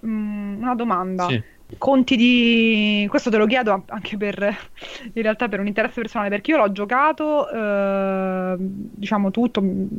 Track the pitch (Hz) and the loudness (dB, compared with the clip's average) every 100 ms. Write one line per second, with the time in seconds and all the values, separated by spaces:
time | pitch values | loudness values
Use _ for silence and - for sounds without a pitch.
0 | 220 214 208 208 202 202 247 247 233 185 | -4 -4 -4 -6 -8 -6 -4 -2 0 0
1 | 185 185 180 120 - - - - 269 269 | -2 -2 0 -2 -4 -16 -18 -4 2 4
2 | 254 254 240 247 233 226 226 214 214 208 | 4 4 6 6 6 4 4 4 2 2
3 | 202 285 247 214 214 262 214 190 - 214 | 2 0 2 2 4 2 2 0 -2 -12
4 | - 208 208 190 202 208 - - - - | -8 -6 -4 -2 -2 -2 -8 -18 -16 -16
5 | 240 226 214 214 240 196 202 208 233 - | -10 -4 -2 0 -2 -2 -4 -2 -2 -4
6 | 220 202 202 202 202 311 208 196 208 254 | -6 -4 -4 -2 2 4 2 0 -2 2
7 | 294 311 302 294 - 226 208 202 196 196 | 2 2 0 0 0 -2 -2 0 0 0
8 | 196 190 190 185 185 185 190 196 208 - | 0 0 -2 -2 -2 -4 -6 -8 -12 -8
9 | 202 208 196 208 240 220 196 190 190 | -2 0 0 2 0 0 0 0 -4